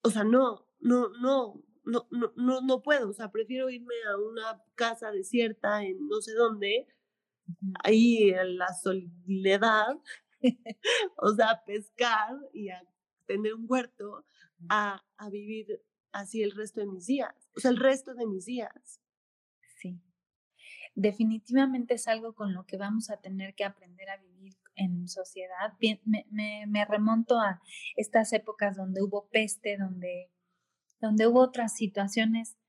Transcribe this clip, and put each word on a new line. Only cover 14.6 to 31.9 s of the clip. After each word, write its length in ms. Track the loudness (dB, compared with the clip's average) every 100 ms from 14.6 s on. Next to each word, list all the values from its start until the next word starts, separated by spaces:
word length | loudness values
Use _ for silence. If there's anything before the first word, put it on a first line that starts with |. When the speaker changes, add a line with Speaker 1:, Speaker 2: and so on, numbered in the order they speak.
| -2
Speaker 1:
a, 340 | 0 0 -6 _ _
a 140 | -12
vivir 520 | -12 -8 -10 -10 -12 _ _ _
así 300 | -12 -8 -4
el 80 | -4
resto 280 | -4 -10 -6
de 60 | -8
mis 200 | -8 -2
días. 260 | -2 -2 -10 _ 0
O 40 |
sea, 100 | 2
el 80 | 4
resto 360 | 4 2 -4
de 120 | -8 -6
mis 180 | -6
días. 560 | -6 -8 -8 -14 -20 -20 _ _ _ _ _ _ _ _
Speaker 2:
Sí. 200 | -14 -14 _ _ _ _ _ _ -20 -20 -12 0
Definitivamente 1000 | 0 2 0 0 2 4 4 0 -2
es 140 | -2 0
algo 260 | -2 -4
con 180 | -6 -4
lo 140 | -4 -6
que 100 | -6
vamos 340 | -2 -4 -4
a 80 | -10
tener 360 | -8 -10 -10
que 100 | -6
aprender 460 | -6 -6 -20 -18 -14
a 60 | -14
vivir 400 | _ _ -20 _ _
en 320 | -4 -2 -2 -6
sociedad. 680 | -10 -12 -12 -12 -8 -8 _
Bien, 220 | 0 0
me, 220 | -2 -2 -4
me, 340 | -8 -8 -8 -4
me 180 | -2
remonto 540 | 0 2 2 2 2 2
a 240 | 2 -2 -12 -14 -8 -6
estas 360 | 2 2 2
épocas 440 | -2 -4 -2 -2 -2
donde 260 | -6 -2
hubo 260 | -2 -2 0
peste, 480 | 0 0 -4 -6 -4
donde, 540 | -4 -6 -8 -10 -14 _ _ _ _ _ _ _
donde 280 | 2 4 6
hubo 120 | 6
otras 340 | 6 2 -4 -4
situaciones 800 | -4